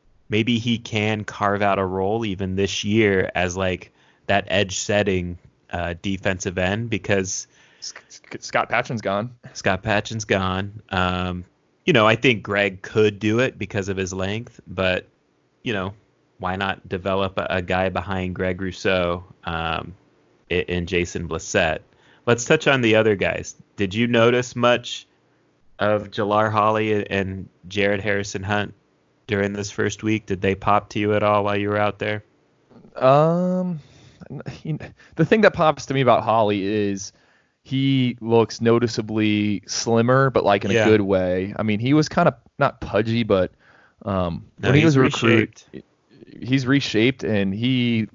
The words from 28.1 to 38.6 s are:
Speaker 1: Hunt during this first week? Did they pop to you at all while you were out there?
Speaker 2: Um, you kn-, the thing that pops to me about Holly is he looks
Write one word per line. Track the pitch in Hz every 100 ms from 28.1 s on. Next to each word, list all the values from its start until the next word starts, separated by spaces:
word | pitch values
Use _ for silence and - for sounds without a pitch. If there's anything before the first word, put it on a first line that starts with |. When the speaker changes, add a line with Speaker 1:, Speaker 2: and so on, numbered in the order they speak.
| 101 101 101
Speaker 1:
Hunt | 95 104 98 - _ _ _ _ -
during | 101 101
this | 101 101
first | - 104 -
week? | 107 107 -
Did | 95
they | 98 95
pop | - 104 -
to | 107
you | 104
at | 104
all | 104 104
while | 101 101
you | 101
were | 104
out | 104 101
there? | 107 107 - _ _ _ _ - - -
Speaker 2:
Um, | 127 143 160 175 180 185 180 156 - - - - - 143 - -
you | - 143
kn-, | - - -
the | -
thing | 160 220
that | 202
pops | 180 156 143 -
to |
me | 135
about | 123 101
Holly | 113 113 104 104
is | 98 107 101 98 - - _ _ _ _
he | - 131 135 135 123 117
looks | 110 117 110 -